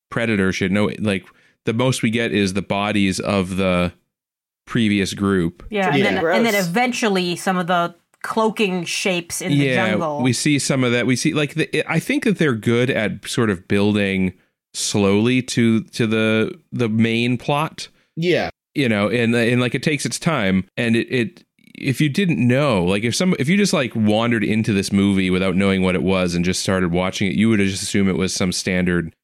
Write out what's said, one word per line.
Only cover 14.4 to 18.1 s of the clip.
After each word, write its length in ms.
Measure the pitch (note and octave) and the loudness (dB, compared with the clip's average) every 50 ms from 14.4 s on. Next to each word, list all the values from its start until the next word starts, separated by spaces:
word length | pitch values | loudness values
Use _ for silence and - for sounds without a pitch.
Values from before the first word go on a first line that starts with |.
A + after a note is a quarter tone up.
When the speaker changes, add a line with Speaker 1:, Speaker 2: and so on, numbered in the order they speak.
| _ _ _ _ _ _ - | _ _ _ _ _ _ -10
Speaker 1:
slowly 680 | - - - - A2 G2+ G2 G2 G2+ A2 A#2+ B2+ B2+ B2 | -8 -6 -2 0 2 2 4 4 4 4 4 2 0 0
to, 400 | - - - A#2 A2+ A2+ A2+ - | -2 0 2 4 4 4 2 0
to 220 | - - - B2 | -2 -4 -2 -2
the, 520 | A2 A2 A2 A2 A2 A2 A2 A2 - - - _ - - | 0 0 0 2 2 2 2 0 -2 -4 -10 _ -10 -4
the 160 | B2+ B2 A2+ | -2 -2 0
main 480 | G#2+ A2+ A2+ A2+ A2+ A#2 A#2+ A#2+ B2 | 2 2 2 2 2 0 0 0 -2
plot. 520 | A#2 - - D3 C#3+ D#3 E3 - - - - _ _ _ _ | -2 -2 -2 -2 -2 -2 -4 -6 -12 -16 -16 _ _ _ _